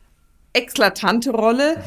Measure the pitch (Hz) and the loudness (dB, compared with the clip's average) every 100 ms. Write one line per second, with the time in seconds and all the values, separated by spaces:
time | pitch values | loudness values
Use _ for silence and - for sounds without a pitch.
0 | _ _ _ _ _ 240 240 - 208 185 | _ _ _ _ _ -4 -4 0 0 0
1 | 196 220 254 226 220 240 285 330 | -2 0 -2 0 2 2 0 -2